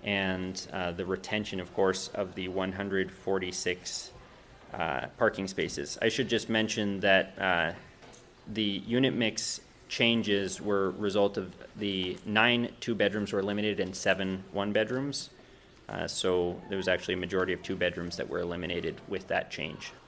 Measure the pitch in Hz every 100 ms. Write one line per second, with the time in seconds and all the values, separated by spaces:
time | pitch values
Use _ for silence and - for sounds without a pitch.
0 | 104 101 95 92 92 92 - 92 90 87
1 | 90 92 - 107 101 95 87 - 95 95
2 | - 110 95 87 92 92 92 95 101 95
3 | 92 - - 95 90 90 - 90 - -
4 | - - - - - - - - 82 65
5 | 62 - 110 - 95 95 82 - 71 -
6 | 113 - 113 117 - 113 110 - 104 98
7 | 98 95 - - 95 87 82 87 - -
8 | - - - - - 107 104 98 - 120
9 | 131 - 113 - - - - - - -
10 | 117 117 104 101 98 - 104 101 98 -
11 | 104 101 101 104 92 - - - 101 95
12 | 92 95 - 107 117 120 120 - - 107
13 | 104 104 98 104 98 101 107 101 92 92
14 | 101 95 95 95 - 101 101 104 107 127
15 | 143 135 - - - - - - - 95
16 | 82 - 95 90 87 87 - 98 92 90
17 | - 92 92 92 90 87 - 95 90 87
18 | 85 - - 85 87 87 87 87 82 -
19 | - 95 - 92 - - 76 - - -